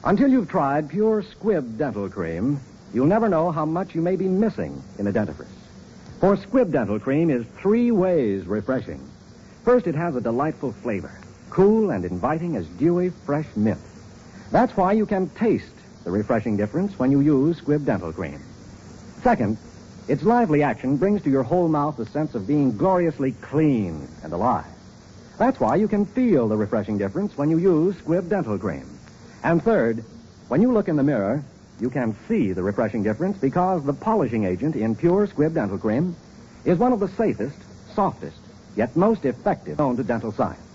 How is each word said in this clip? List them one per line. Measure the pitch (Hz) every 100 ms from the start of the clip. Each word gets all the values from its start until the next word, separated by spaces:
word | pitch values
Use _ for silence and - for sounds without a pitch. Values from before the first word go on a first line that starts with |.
Until | - 202 277
you've | 262 175
tried | 180 139 143 151
pure | 170 214 214
Squibb | - - 202 185 123 113
dental | 147 104 98
cream, | 98 82 85 120 143 - - -
you'll | 117 139
never | 214 226
know | 165 170
how | 165
much | 156 160 190
you | 165
may | 170 185
be | 190
missing | 185 220 - 78 69 - -
in | 101
a |
dentifrice. | 107 98 76 - - - - - - - -
For | 185 196
Squibb | - 262 220
dental | 143 104 107
cream | 131 139 165
is | 123 117 -
three | 190 233 240
ways | 220 185 170 117 98 85
refreshing. | 104 104 131 - 69 - - - - - -
First, | - 247 175
it |
has | 147 143
a | 123
delightful | 120 117 156 - 135
flavor, | 117 120 101 - - - - -
cool | - 196 220 208
and | 110
inviting | 90 90 113 160 175 131
as | 82
dewy, | 87 151 175 180 180
fresh | - 147 151 107
mint. | 107 95 - - - - - - -
That's | 185 240 -
why | 185
you | 214 208
can | 196 180
taste | - 226 143 - - - -
the | -
refreshing | 95 104 117 113 101
difference | 107 151 202 -
when | 127
you | 139
use | 143 139 147 165
Squibb | - 147 143
dental | 101 87
cream. | 80 82 71 - - - - - - - -
Second, | 247 220 202 - - - - - -
its | 147
lively | 170 240 226 147
action | 143 107 127 139
brings | 190 208
to | 151
your | 135
whole | 120 175 170
mouth | 151 147 147
the | 110
sense | 143 151
of | 117 95
being | 147 139 104
gloriously | 185 185 170 143 135 123
clean | - 143 156 123 95 80 69 -
and | 80
alive. | 85 117 95 71 - - - - - - -
That's | 240 262
why | 107 147
you | 214
can | 208 208
feel | - 247 156 113
the | 107
refreshing | 107 113 104 104
difference | 98 123 202 -
when | 143
you | 165
use | 190 160 180 175
Squibb | - 170 175
dental | 202 131 101
cream. | 101 71 - - - - - -
And | - 170
third, | 180 214 117 113 - - - - -
when | 135
you | 240
look | 226 190
in | 151
the |
mirror, | 139 127 98 139 139 - - -
you | 117
can | 131 117 104 -
see | 220 110
the | 90
refreshing | 92 104 110 113
difference | 104 104 180 196
because | 139 170 185 185
the | 139
polishing | 139 - 220 135 117
agent | 98 90 143 147
in | 110
pure | 110 170 185 202
Squibb | - 156
dental | 160 104 98
cream | 110 113 180 170 - - - -
is | - 175
one | 247
of | 240
the | 196
safest, | - 220 - 127 - - - -
softest, | - 190 - 71 - - - - -
yet | 117
most | 160 202 226
effective | 135 117 208 175 - 143
known | 143 123
to |
dental | 113 117 113
science. | 104 104 - -